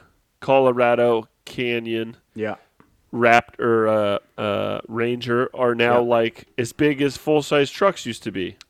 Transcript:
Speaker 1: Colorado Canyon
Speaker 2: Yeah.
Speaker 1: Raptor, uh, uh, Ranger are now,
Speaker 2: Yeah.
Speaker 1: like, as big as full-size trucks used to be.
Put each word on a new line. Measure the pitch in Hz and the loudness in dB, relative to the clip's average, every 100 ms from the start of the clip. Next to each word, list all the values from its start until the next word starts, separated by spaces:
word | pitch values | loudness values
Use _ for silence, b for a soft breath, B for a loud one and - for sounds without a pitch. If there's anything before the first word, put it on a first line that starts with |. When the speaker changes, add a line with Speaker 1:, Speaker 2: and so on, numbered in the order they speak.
| _ _ _ _ | _ _ _ _
Speaker 1:
Colorado | - 135 131 123 120 120 120 113 110 _ - | 2 4 4 4 2 4 2 2 -4 _ -14
Canyon | - 123 120 113 113 113 117 _ | -8 -4 -4 -4 -6 -6 -12 _
Speaker 2:
Yeah. | 110 107 - _ _ _ _ _ | -10 -8 -8 _ _ _ _ _
Speaker 1:
Raptor, | 117 117 120 - - 120 113 110 107 104 101 - - | 0 4 4 2 -4 0 2 2 0 0 -2 -6 -8
uh, | |
uh, | 107 101 101 101 - | -4 -4 -4 -8 -8
Ranger | 113 117 120 117 120 131 | -6 -4 -4 -2 -2 -2
are | - 123 117 | -2 0 2
now, | 120 120 | 2 2
Speaker 2:
Yeah. | 120 | 2
Speaker 1:
like, | 117 113 - - - | 2 0 -4 -10 -8
as | 117 | -6
big | - 151 139 | 0 0 2
as | 143 127 | -2 -2
full-size | 151 151 143 147 139 | -2 0 0 0 0
trucks | - 196 - 120 | 0 -2 -2 -8
used | 110 | -10
to | 113 | -10
be. | 95 90 - - | -8 -8 -10 -20